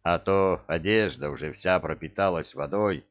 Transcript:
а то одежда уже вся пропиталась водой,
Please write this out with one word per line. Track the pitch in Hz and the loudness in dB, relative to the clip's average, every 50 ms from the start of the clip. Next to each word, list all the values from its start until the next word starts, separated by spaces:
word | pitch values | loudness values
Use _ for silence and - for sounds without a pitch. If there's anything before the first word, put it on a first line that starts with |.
| - | -2
а | 82 85 82 | 0 0 0
то | - - 98 98 98 95 90 - - - | 2 2 2 4 4 4 2 0 -2 -4
одежда | 80 85 78 98 110 110 107 90 69 64 71 73 | -4 -2 0 2 2 2 2 0 -2 -4 -6 -8
уже | 71 71 76 78 - | -6 -6 -8 -10 -10
вся | - - 90 92 87 | -4 0 2 2 2
пропиталась | 82 78 80 76 82 78 - - 98 95 90 82 76 - - | 2 -2 -6 -6 -8 -10 -2 0 0 2 2 0 -4 -6 -8
водой, | - 73 69 80 104 107 101 92 67 - _ | -8 -6 -4 -2 0 0 0 0 -2 -6 _